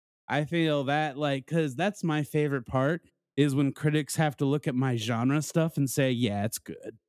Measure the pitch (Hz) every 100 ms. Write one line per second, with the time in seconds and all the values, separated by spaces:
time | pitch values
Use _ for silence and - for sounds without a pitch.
0 | _ _ - 135 151 170 160 147 131 147
1 | 156 135 147 139 - 165 151 123 190 196
2 | 170 151 143 156 147 139 - 131 135 165
3 | _ _ _ - 143 135 139 - 151 151
4 | 139 - 156 127 143 147 160 127 131 120
5 | 107 117 127 147 147 170 160 - 139 -
6 | 131 120 117 101 107 - - - - -